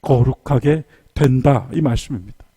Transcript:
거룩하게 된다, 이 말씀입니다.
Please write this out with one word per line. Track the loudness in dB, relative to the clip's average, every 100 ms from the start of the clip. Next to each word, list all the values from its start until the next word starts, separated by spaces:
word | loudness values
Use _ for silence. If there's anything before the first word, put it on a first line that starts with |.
거룩하게 | 0 2 2 -2 -2 0 0 -2 -4 _ _
된다, | 0 2 2 2 0 -2
이 | -2
말씀입니다. | 0 -2 -4 -12 -12 -20 -20